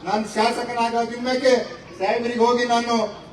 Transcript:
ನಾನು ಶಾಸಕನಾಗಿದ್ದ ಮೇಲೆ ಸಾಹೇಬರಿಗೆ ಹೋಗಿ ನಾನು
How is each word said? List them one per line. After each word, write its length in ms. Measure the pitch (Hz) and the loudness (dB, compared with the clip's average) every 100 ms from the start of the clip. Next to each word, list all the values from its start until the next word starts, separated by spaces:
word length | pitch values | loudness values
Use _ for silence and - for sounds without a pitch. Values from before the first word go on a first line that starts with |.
ನಾನು 200 | 165 214 214 214 | -2 -4 -2 0
ಶಾಸಕನಾಗಿದ್ದ 880 | 220 233 240 240 233 233 226 240 | 0 0 -4 -2 0 0 -2 -4
ಮೇಲೆ 580 | 247 254 262 240 - - - - | -2 2 4 4 2 -10 -16 -6
ಸಾಹೇಬರಿಗೆ 400 | 190 240 233 233 | -2 0 -2 2
ಹೋಗಿ 260 | 233 240 240 | 4 4 2
ನಾನು 380 | 233 233 226 214 - - | 0 2 0 -2 -6 -18